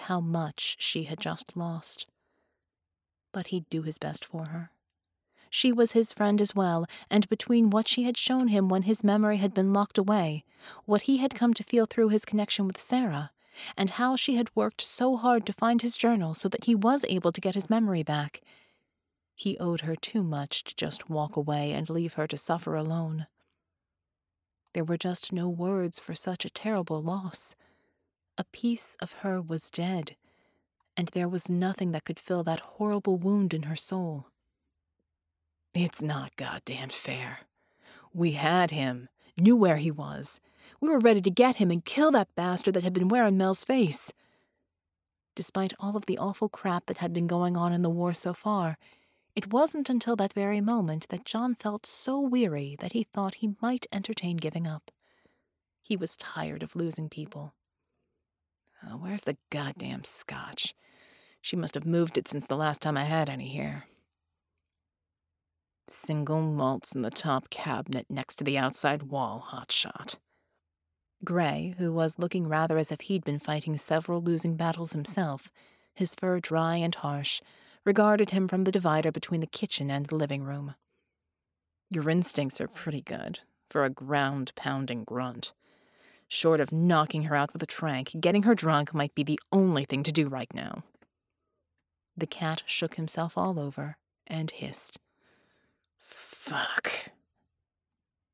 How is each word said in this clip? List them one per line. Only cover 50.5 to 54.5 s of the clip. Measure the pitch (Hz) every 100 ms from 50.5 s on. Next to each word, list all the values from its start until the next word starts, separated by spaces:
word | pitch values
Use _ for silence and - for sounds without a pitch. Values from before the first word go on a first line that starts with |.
| 208
moment | 208 233 170 156 -
that | 180
John | - 220 247
felt | 240 208 208 -
so | - - 269
weary | 277 247 220 147 139 143
that | 175
he | 233
thought | 220 - 190 -
he | 220 202
might | 233 254 -
entertain | 196 196 226 175 175
giving | 156